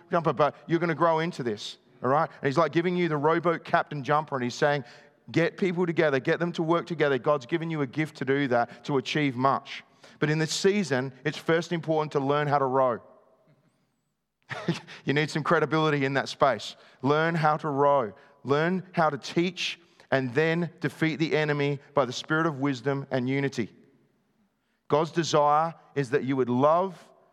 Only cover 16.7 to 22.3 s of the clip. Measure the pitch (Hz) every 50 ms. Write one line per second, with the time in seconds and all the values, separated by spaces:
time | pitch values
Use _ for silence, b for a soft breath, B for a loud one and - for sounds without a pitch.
16.7 | - B B B B B - 135 147 156 160 165 170 165 156 156 151 160 - 156
17.7 | 139 135 143 143 143 139 120 104 - B B B B B - 123 139 147 160 170
18.7 | 190 185 180 - - 175 160 151 147 117 - - - 175 170 190 175 - - -
19.7 | - - b b b b b b - 135 135 127 113 147 160 165 160 170 175 151
20.7 | - - - 131 - - 160 160 151 113 165 - - 156 151 151 147 147 143 143
21.7 | 143 135 B B B 147 131 117 123 - - -